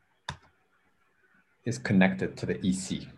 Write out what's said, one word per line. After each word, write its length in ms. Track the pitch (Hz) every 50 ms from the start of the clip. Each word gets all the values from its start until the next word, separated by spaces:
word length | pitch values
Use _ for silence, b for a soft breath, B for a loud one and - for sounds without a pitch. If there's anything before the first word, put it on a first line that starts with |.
| _ _ _ _ _ - - - - _ _ _ _ _ _ _ _ _ _ _ _ _ _ _ _ _ _ _ _ _ _ _ _
is 120 | 120 120 -
connected 580 | - - 104 95 92 95 95 - 92 - - -
to 80 | -
the 120 | 87 85 - -
E 80 | 92
C. 360 | 92 - - - - - - - -